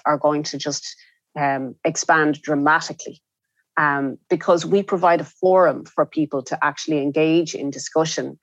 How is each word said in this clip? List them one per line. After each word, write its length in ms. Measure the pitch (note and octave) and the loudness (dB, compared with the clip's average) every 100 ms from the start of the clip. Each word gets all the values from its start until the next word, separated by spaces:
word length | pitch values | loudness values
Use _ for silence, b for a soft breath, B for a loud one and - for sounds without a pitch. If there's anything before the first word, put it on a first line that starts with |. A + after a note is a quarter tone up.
are 140 | - D3 | -2 0
going 240 | D3 D3 | 2 0
to 160 | D3 C#3+ | -2 -6
just 360 | D3+ C#3 - - b b _ D3+ | -6 -6 -10 -16 b b _ -4
um, 360 | C#3+ C3+ C3 A#2+ | -2 -2 -6 -6
expand 580 | E3 D#3+ - D#3+ D3+ D3 | -4 -2 0 2 2 0
dramatically, 760 | - D3 C#3+ D#3+ D#3+ - - - _ _ _ _ _ - | -2 0 2 2 0 -10 -16 -18 _ _ _ _ _ -2
um, 420 | D3+ C#3+ C#3 - _ | 0 0 -2 -6 _
because 380 | F3 - F3 E3 | -2 2 2 2
we 160 | G3 | 0
provide 380 | G3 F#3+ F3 E3+ | 0 0 2 2
a 120 | D3 _ | 0 _
forum 440 | F#3 F#3 E3+ C3 - | 2 4 4 2 -4
for 100 | - | -2
people 380 | D3 - D3 C#3 | -2 -2 -2 -4
to 140 | B2+ - | -6 -4
actually 360 | D3 D3 - D3+ | -4 -4 -4 -2
engage 560 | C#3 D3 D#3+ E3 D#3+ | 0 2 2 2 0
in 160 | - C#3+ | -4 -8
discussion 680 | C#3+ - D#3+ D#3+ D#3+ C3 D3 | -8 -4 -2 -2 -2 -6 -10